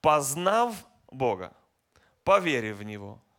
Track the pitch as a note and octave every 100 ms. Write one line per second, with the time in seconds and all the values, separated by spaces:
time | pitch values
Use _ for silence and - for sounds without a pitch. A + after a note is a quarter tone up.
0 | D#3 D3+ C#3 C#3+ F3+ G#3+ A#3+ G#3 - _
1 | _ C3 B2+ G2 F2+ _ _ _ _ _
2 | _ _ - G3 F3+ C3 A2 G2+ G#2 G#2
3 | G2+ G#2 _